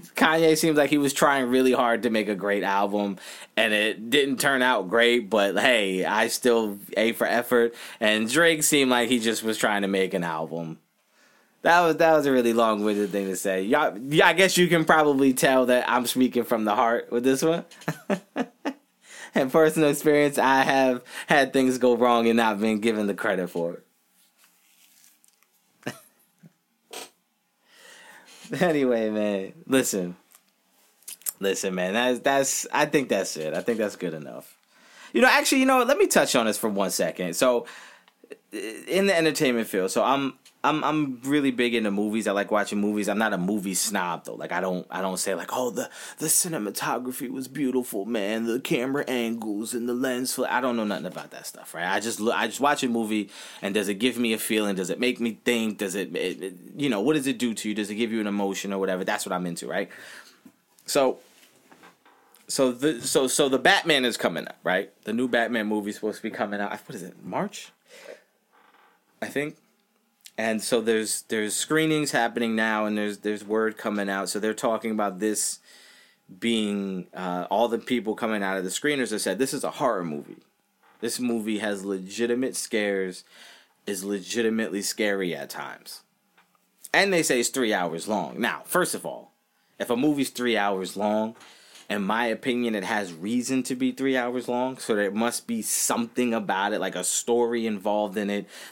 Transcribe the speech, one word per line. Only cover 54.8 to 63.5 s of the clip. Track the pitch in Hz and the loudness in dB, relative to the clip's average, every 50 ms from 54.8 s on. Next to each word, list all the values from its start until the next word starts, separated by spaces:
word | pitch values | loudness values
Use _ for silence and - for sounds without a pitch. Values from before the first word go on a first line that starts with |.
| 92 87 | -2 -4
it | - - | -4 -2
make | 123 127 123 123 | -2 -2 -2 -2
me | 117 117 104 - - | -4 -4 -6 -4 -2
think? | 123 120 117 113 110 101 - | -2 0 0 0 -2 -4 -4
Does | 107 95 87 | -6 -4 -4
it, | 101 92 65 85 | -4 -6 -4 -4
it, | - - 92 82 - 87 | -4 -4 -4 -6 -6 -10
it, | 95 92 - - - - | -12 -12 -14 -20 -16 -8
you | 147 143 143 | -4 -2 -2
know, | 113 101 | 0 0
what | 104 139 156 | 2 2 0
does | 156 131 | 0 0
it | 139 131 110 | -2 -4 -2
do | 123 120 110 | -2 -4 -4
to | - - 107 | -4 -6 -6
you? | 107 | -4
Does | 107 107 98 | -4 -4 -4
it | 104 | -4
give | 104 120 110 | -4 -4 -2
you | 110 113 | -2 -2
an | 107 104 | -4 -2
emotion | 101 101 101 98 95 92 - 101 98 | -2 -2 -2 -2 -4 -4 -6 -6 -4
or | 98 | -4
whatever? | 95 95 92 92 95 | -2 -2 -2 -2 -2
That's | 101 104 104 - | -2 -4 -4 -4
what | 101 | -4
I'm | 92 90 90 | -4 -4 -4
into, | 87 85 - - | -6 -8 -8 -8
right? | 62 78 95 - - - - - - - - - - - _ - - _ _ _ _ _ _ _ | -6 -4 -6 -6 -6 -10 -18 -20 -20 -20 -20 -20 -20 -20 _ -20 -20 _ _ _ _ _ _ _
So, | - - 147 135 127 127 - - _ _ _ _ _ _ _ _ _ - - - - - _ _ _ _ _ _ _ _ _ _ - | -2 2 2 2 2 0 -2 -8 _ _ _ _ _ _ _ _ _ -20 -20 -20 -20 -20 _ _ _ _ _ _ _ _ _ _ -6
so | - - 135 127 123 | -2 0 2 0 0
the, | 120 135 156 151 117 | 0 -2 -2 -2 -2
so, | 131 131 - 156 135 131 | -2 0 2 2 2 2
so | - - 151 | 2 2 2
the | 135 | 2